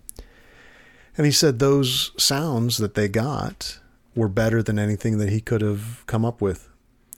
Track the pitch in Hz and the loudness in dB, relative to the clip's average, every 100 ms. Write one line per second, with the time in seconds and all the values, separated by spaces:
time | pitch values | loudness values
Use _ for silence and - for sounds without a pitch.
0 | - - - - - - - - - - | -18 -20 -20 -20 -20 -20 -20 -20 -20 -20
1 | - - 147 143 160 117 139 139 131 127 | -10 0 2 4 4 4 4 4 2 -2
2 | - - - 139 160 120 120 117 104 - | -4 -2 0 0 0 0 0 0 -2 0
3 | 104 107 127 139 - - - - - _ | 0 0 -2 -2 -6 -8 -12 -14 -20 _
4 | _ - 110 98 113 113 107 107 104 104 | _ -2 0 2 2 2 2 0 0 0
5 | 117 107 104 107 - 113 107 104 110 120 | 0 0 0 0 0 0 0 -2 -6 -14
6 | - 113 117 113 98 87 - _ _ _ | -6 -2 -2 0 -2 -2 -10 _ _ _
7 | _ | _